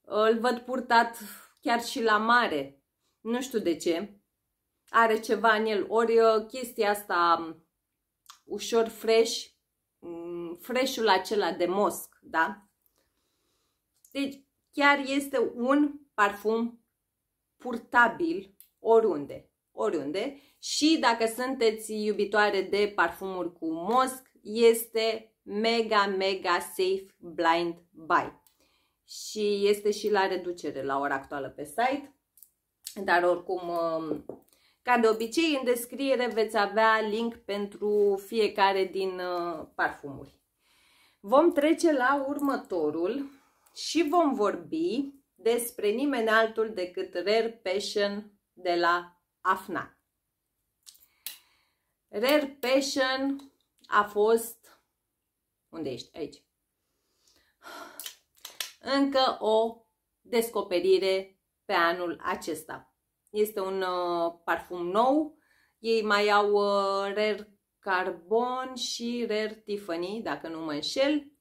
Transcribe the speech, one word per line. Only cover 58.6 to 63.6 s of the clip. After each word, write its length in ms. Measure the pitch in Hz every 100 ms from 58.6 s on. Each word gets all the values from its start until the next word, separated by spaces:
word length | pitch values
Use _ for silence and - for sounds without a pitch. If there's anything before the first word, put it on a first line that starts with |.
| - -
Încă 560 | - 277 277 269 254 -
o 460 | 208 220 226 220 _ _ _ _
descoperire 1200 | _ 233 226 214 196 175 180 190 190 190 190 _ _ _
pe 80 | -
anul 480 | 190 170 175 175 160
acesta. 600 | 175 202 - 156 - - - _ _ _ _
Este 300 | 208 214 214